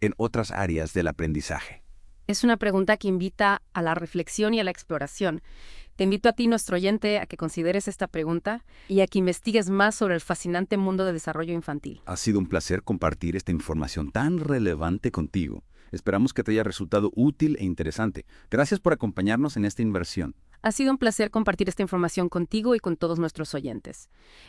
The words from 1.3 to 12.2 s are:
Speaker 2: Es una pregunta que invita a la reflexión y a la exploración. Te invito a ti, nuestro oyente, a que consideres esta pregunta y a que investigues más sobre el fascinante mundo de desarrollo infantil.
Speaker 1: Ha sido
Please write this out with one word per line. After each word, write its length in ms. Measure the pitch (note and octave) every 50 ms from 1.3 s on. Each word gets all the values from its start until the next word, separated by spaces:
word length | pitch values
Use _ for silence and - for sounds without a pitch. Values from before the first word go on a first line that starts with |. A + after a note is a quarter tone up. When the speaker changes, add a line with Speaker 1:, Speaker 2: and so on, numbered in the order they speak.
| D2+ D2 C#2+ - - C#2 - - - - - - - - - - - - -
Speaker 2:
Es 180 | - G3+ - -
una 140 | A#3+ A#3 G#3
pregunta 400 | - G#3 F#3+ F#3 F#3+ F3+ G#3+ G#3+
que 120 | - G3+
invita 520 | F#3 F#3 F#3 F#3+ - - G#3 G3+ G3+ G3+ - _ _
a 80 | F#3
la 140 | E3+ E3 E3
reflexión 580 | E3 E3+ E3 - E3+ E3 - - - G#3+ G#3+ A#3
y 60 | A3+
a 40 | G3+
la 80 | F#3
exploración. 720 | F3 - - - E3 D3 C#3 C#3+ - - G3+ F3+ D#3 E3+ - - - - - - - - - - - -
Te 80 | F#3+
invito 240 | F#3+ G3 G3 - A#3+
a 40 | A3+
ti, 140 | - A#3+ A3+
nuestro 300 | A#3 G#3+ - - F#3 F3+
oyente, 420 | F#3 G3 G#3 G#3 - G#3 G#3 G#3
a 60 | -
que 120 | - - -
consideres 500 | E3+ D#3+ - F3+ E3 E3+ F#3 G3+ G3 -
esta 180 | G3 - G3 F3
pregunta 580 | - E3 D#3 D#3 E3+ E3+ - G3+ A3 A#3+ - - - - - -
y 140 | F#3+ G3
a 60 | F#3+ F3+
que 120 | - G3+
investigues 500 | F#3 F3+ F3 - - A3+ G#3 A3+ F3 F3+
más 240 | G3 G3 G3+ G#3 A3
sobre 220 | - A3+ G3 F3+
el 60 | E3
fascinante 560 | - - F3 - - F3 F3 F3 F#3 - G#3 G3+
mundo 280 | F#3+ F#3+ F#3 F#3 F#3+
de 80 | F#3 F3
desarrollo 400 | D#3+ - - D#3 D#3 E3 E3 E3+
infantil. 480 | E3+ D#3+ - D3 D3 - - - - -
Speaker 1:
Ha 100 | - F2+
sido 240 | -